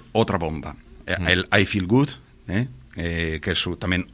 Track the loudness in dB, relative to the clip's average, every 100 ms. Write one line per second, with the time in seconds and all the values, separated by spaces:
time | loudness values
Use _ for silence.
0 | -2 0 2 0 -2 -6 -8 -14 -18 -16
1 | -6 -4 0 0 4 4 4 0 2 4
2 | 2 -2 -20 -20 -4 -2 -2 -6 -16 -8
3 | -4 -2 -2 -4 -2 -2 -2 -4 -2 -2
4 | 2